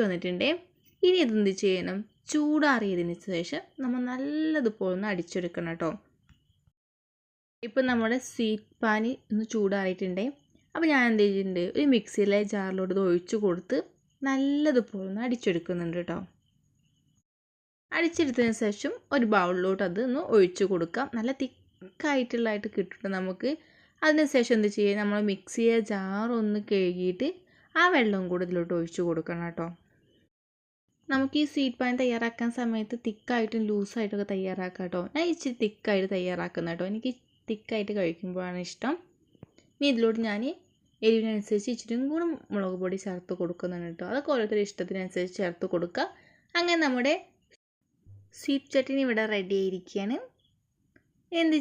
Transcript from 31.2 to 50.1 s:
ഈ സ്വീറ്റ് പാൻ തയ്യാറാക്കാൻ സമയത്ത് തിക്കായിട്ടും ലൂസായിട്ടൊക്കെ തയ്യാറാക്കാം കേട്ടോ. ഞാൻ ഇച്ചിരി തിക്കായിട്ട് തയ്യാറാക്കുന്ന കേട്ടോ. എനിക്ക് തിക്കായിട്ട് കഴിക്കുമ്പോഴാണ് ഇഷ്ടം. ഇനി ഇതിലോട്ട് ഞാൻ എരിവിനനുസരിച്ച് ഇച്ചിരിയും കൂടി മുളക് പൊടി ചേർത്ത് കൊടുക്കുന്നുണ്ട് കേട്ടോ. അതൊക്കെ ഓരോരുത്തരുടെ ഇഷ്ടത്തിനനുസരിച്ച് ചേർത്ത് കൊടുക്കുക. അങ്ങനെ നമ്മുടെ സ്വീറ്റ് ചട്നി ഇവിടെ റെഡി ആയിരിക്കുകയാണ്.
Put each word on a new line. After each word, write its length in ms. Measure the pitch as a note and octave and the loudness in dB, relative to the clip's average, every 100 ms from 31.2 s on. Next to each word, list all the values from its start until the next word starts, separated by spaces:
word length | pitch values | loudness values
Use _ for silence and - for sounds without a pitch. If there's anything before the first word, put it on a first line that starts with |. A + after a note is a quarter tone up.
| C4+ D4 | 0 0
ഈ 60 | D4 | 0
സ്വീറ്റ് 280 | D4 C4+ A#3+ | 0 -2 0
പാൻ 140 | B3 B3 | -2 0
തയ്യാറാക്കാൻ 500 | B3+ A#3 A#3 A3+ A#3 A#3+ | 0 0 -2 -2 -4 -2
സമയത്ത് 380 | A#3+ A3+ G#3+ A#3+ A#3 | -2 -2 -4 -6 -6
തിക്കായിട്ടും 580 | G#3+ - A#3+ A3 A3+ G#3+ | -6 -2 0 0 -2 0
ലൂസായിട്ടൊക്കെ 580 | G#3 G3+ - G#3 G3+ G3+ | 0 -2 -4 -4 -2 -2
തയ്യാറാക്കാം 540 | G3 F#3+ F#3 F3+ F#3 F#3 | -2 -4 -4 -6 -6 -6
കേട്ടോ. 160 | F3+ F#3 D4 | -4 -4 -2
ഞാൻ 100 | F4 | -2
ഇച്ചിരി 240 | D#4+ C#4 A#3+ | -2 -4 -2
തിക്കായിട്ട് 440 | G#3+ - - G3 F#3+ | -2 -2 0 0 0
തയ്യാറാക്കുന്ന 560 | G3 F3+ F3 F3 - E3 | -2 -2 -4 -4 -4 -4
കേട്ടോ. 140 | E3 F#3 | -4 -4
എനിക്ക് 200 | G#3+ B3+ B3 _ _ - | -4 -6 -6 _ _ -8
തിക്കായിട്ട് 460 | G#3+ - A3 G3+ G#3 | -8 -4 -4 -2 0
കഴിക്കുമ്പോഴാണ് 640 | F3 E3+ F#3 F3+ F3+ F3+ F3 | -2 -2 -6 -6 -6 -6 -8
ഇഷ്ടം. 260 | - A#3+ E4+ - _ _ _ - _ _ - | -6 -4 -4 -8 _ _ _ -20 _ _ 0
ഇനി 100 | C#4+ | 2
ഇതിലോട്ട് 280 | A#3+ A3+ A3+ A3+ | 4 2 2 -2
ഞാൻ 160 | G#3 B3+ F4 _ _ _ - | -2 -4 -8 _ _ _ 0
എരിവിനനുസരിച്ച് 680 | A3 A3+ A3 G#3+ G#3 G#3 G#3 | 4 4 2 -2 0 -2 -2
ഇച്ചിരിയും 300 | A#3 - A#3 C4+ | -6 -4 -4 -2
കൂടി 140 | D#4 E4+ D#4 - | -2 -2 -4 -4
മുളക് 240 | G3+ F#3+ F#3 | -4 -2 -2
പൊടി 160 | F#3 F#3+ G3 | -4 -4 -6
ചേർത്ത് 280 | F3+ F3+ F3+ | -8 -6 -4
കൊടുക്കുന്നുണ്ട് 480 | F3 F3 F3+ F3+ E3+ | -4 -4 -6 -6 -8
കേട്ടോ. 180 | E3 F3+ | -8 -6
അതൊക്കെ 180 | B3 C#4+ | -4 0
ഓരോരുത്തരുടെ 300 | C4+ G#3+ G#3+ G3+ | 0 0 0 -2
ഇഷ്ടത്തിനനുസരിച്ച് 680 | - F3+ F#3+ F#3 F#3 F3+ F3+ | -4 -6 -6 -6 -4 -4 -4
ചേർത്ത് 260 | F3+ F3 F#3 | -6 -4 -4
കൊടുക്കുക. 320 | F3 F3 B3 D#4+ - _ _ _ F4 | -2 -2 -4 -6 -8 _ _ _ -2
അങ്ങനെ 240 | F4 E4+ D4+ | 2 2 2
നമ്മുടെ 280 | B3+ B3 F4 - _ _ _ _ _ _ _ - - - - | 2 2 0 -4 _ _ _ _ _ _ _ -20 -20 -20 -10
സ്വീറ്റ് 320 | - C#4 - C#4 | -4 -4 0 -2
ചട്നി 260 | C4 C4+ C4+ | 0 0 0
ഇവിടെ 200 | A3 A3 | 0 0
റെഡി 240 | G#3+ F#3 G3 | -2 0 0
ആയിരിക്കുകയാണ്. 560 | F#3+ F#3 - G3+ G3+ | 0 -4 -6 -6 -4